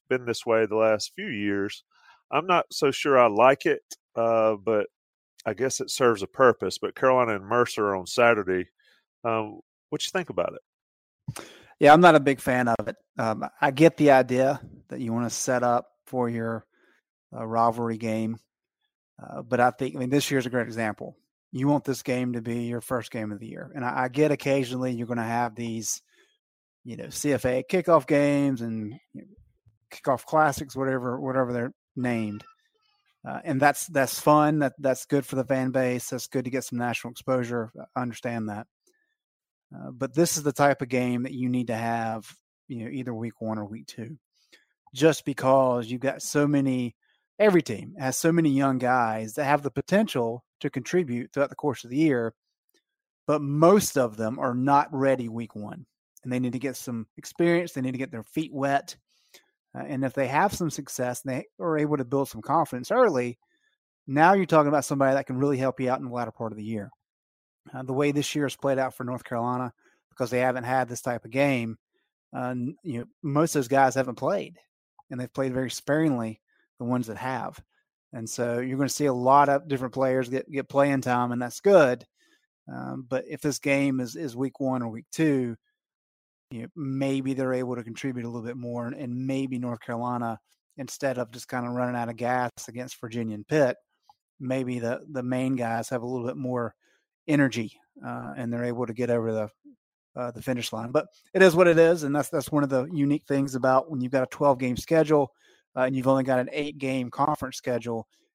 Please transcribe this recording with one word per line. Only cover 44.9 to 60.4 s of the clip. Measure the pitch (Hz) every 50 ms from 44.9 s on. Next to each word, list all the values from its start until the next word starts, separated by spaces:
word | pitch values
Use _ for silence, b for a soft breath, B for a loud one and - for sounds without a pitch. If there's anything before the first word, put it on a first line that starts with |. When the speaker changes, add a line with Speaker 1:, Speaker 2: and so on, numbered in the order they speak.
| -
Speaker 2:
just | 127 143 160 147 - -
because | 147 135 - 131 131 135 139 131 127 123 123 117 110
you've | 123 123
got | 127 135 131 -
so | - - - 147 147 143
many, | 147 139 139 135 127 127 123 117 - _ _ _ _ _ _ _ _ -
every | 208 214 185 170
team | - - 110 95 - - 185 196
has | 135 131 123
so | - - 165
many | 165 170 165 147
young | 135 135 139 139 131 127
guys | 123 123 127 127 120 113 110 110 110 107 -
that | 151 147
have | 135 147 147
the | 143 135
potential | - 143 - - 180 202 226 - - 135 117 113 117 123 - _ _ -
to | - 143
contribute | - 135 117 - - 185 175 127 120 120 127 -
throughout | - 185 143 -
the | -
course | - - 147 120 - -
of | 117
the | 123 143
year, | 160 156 135 120 117 113 - _ _ _ _ _ _ _ _ _ _ _ _ _ _ _ _ _ _
but | - 147 151
most | 147 139 143 151 160 175 202 214 196 - - 143
of | 127 117 107
them | 110 110 110 127 -
are | 139 131 120
not | 123 127 139 139 143 147 -
ready | 156 135 135 135 135 131 120 113
week | 110 117 117 110 -
one, | 104 104 104 - 180 143 _ _ _ _ _ _ _
and | - 127
they | 123 127
need | 127 123
to | 120 123
get | 120 135 123
some | - - - 120 113 107 - _
experience. | - - - - - 170 170 170 170 180 170
They | - 139
need | 127 131
to | 127 123
get | 135 -
their | - 113
feet | 107 - - 160 160 -
wet. | - 135 135 139 139 139 - - - - _ b b b b b b b b b b b _ _ -
Uh, | 127 135
and | 143 147 131 135
if | 127
they | - 143 135
have | 123 135 151